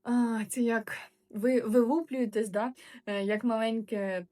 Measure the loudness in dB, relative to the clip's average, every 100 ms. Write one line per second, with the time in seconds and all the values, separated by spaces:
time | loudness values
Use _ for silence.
0 | -2 2 2 0 -4 0 0 0 -2 -10
1 | -12 _ _ -2 2 2 4 4 4 2
2 | 0 -2 -2 -2 -2 -2 -4 -6 -18 -14
3 | -6 -2 0 0 0 0 0 -2 -4 -4
4 | -2 -4 -8